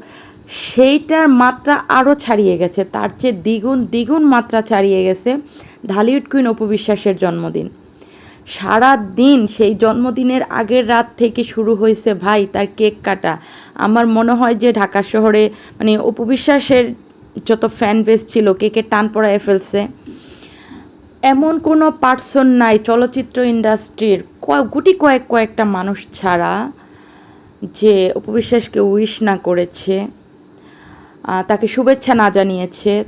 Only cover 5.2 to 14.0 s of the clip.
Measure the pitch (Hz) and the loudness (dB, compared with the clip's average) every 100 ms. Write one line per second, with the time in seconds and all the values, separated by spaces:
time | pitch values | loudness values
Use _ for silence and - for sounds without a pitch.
5.2 | 240 285 - - - - - 196 226 277 | -2 -4 -6 -20 -20 -14 -6 0 0 0
6.2 | - 277 247 226 214 208 - 202 - 185 | -2 -2 0 -2 -2 -2 -2 -2 -2 -2
7.2 | 185 170 165 160 165 - - - - - | -2 -4 -6 -6 -8 -12 -20 -20 -20 -20
8.2 | - - - - 190 220 262 262 196 185 | -20 -20 -18 -10 -2 2 4 2 0 2
9.2 | 269 277 208 - 208 214 220 220 254 247 | 4 4 2 0 0 2 0 0 -2 -2
10.2 | 254 254 - - 214 254 233 233 233 - | -2 -2 -2 -4 0 0 2 0 -2 -2
11.2 | 233 240 233 226 214 208 220 214 226 190 | -2 -2 -6 -4 -2 0 2 0 0 -2
12.2 | 190 208 196 190 202 - 214 208 - 226 | 0 0 0 -4 -6 -2 -2 -2 -6 -4
13.2 | 165 160 - - - - 202 233 | -4 -6 -10 -20 -18 -2 0 2